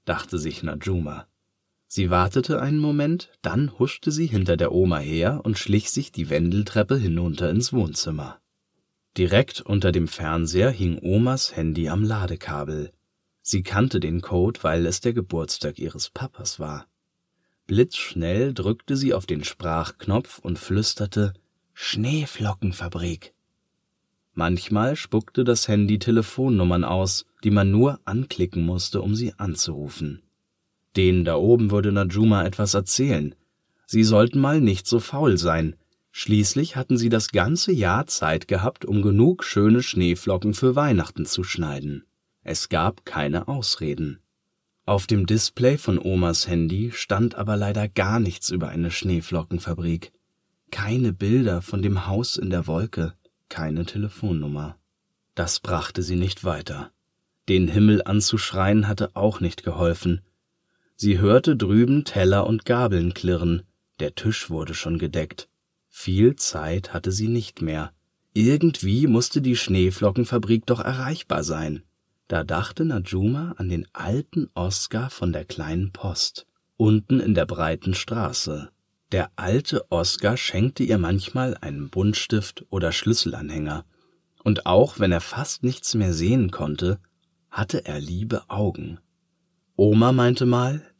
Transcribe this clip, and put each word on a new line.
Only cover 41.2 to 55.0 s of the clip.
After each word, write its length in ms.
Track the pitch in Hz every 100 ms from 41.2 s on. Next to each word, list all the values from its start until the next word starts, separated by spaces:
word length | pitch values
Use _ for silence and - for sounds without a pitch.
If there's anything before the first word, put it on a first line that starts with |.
| 76
zu 200 | - 90
schneiden. 580 | 87 78 69 73 69 - _ _ _
Es 240 | - 80 -
gab 380 | 82 87 - -
keine 420 | 78 73 82 -
Ausreden. 720 | 135 - - 76 71 76 - _ _ _ _ _ _ -
Auf 220 | 101 -
dem 200 | 107 87
Display 500 | 110 - - 123 143
von 200 | - 92
Omas 500 | 92 92 87 82 -
Handy 440 | 85 82 92 117
stand 440 | - - 98 117 -
aber 200 | 104 104
leider 320 | 101 104 104
gar 320 | - 95 113
nichts 300 | 104 - -
über 180 | 90 80
eine 240 | 82 85
Schneeflockenfabrik. 1200 | - 98 85 - 90 82 87 - 82 85 82 - _ _ _ _ _ _
Keine 420 | - 101 123 117
Bilder 480 | 92 98 123 117 87
von 200 | 87 98
dem 260 | 98 98 92
Haus 300 | 98 123 -
in 120 | 95
der 180 | 87 78
Wolke, 460 | 80 107 - 82 - _ _ -
keine 360 | - 80 78 85
Telefonnummer. 920 | 101 104 - 104 82 73 73 78 - _ _